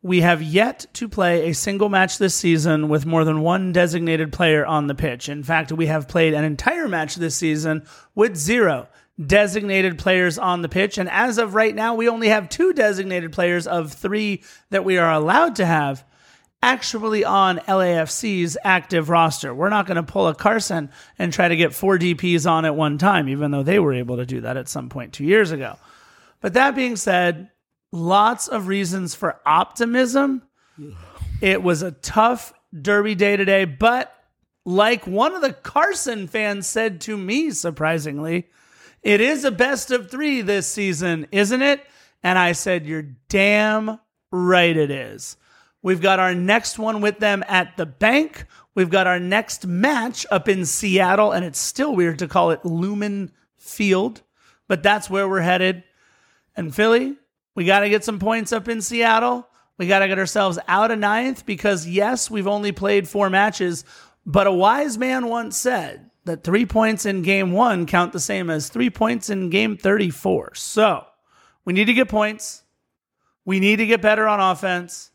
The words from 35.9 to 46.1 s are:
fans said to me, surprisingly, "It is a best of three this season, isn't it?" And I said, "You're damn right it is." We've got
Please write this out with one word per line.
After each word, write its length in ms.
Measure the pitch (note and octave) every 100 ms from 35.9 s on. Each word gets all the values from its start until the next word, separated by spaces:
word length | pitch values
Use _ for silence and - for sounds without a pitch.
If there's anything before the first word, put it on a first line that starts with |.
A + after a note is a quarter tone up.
| F#4+ - A3+ F#3
fans 380 | A3 G#3+ G3+ F3+
said 340 | A3 A3 F3
to 140 | - G#3+
me, 340 | F#3+ B3 D#4+
surprisingly, 960 | G#3 F3 D3 D#3 E3 D3+ C#3+ D#3 E3+ F3 _ _ _ - _
"It 180 | - G#3
is 240 | A#3+ D4+ C#4
a 60 |
best 400 | F#3+ B3 C#4 -
of 180 | B3 F#3
three 320 | B3+ D4+ C4+
this 260 | G3 G3+ -
season, 600 | - G3 D#3+ F3+ E3 D3
isn't 300 | G3+ G3+ B3+
it?" 240 | C#4 C#4 - _ _ _
And 160 | F3+ F#3
I 140 | F3
said, 320 | F3 - F3+ D3+
"You're 280 | D#3 D3+ B2 _
damn 720 | G3 G3+ G#3 G#3+ G#3+ A3 A3 _ _ _
right 440 | F3+ F3+ F#3 E3+ D#3+
it 140 | C#3+
is." 460 | C#3 A2+ G#2 - - _ _ _ _
We've 200 | F#3 F#3
got 180 | F#3+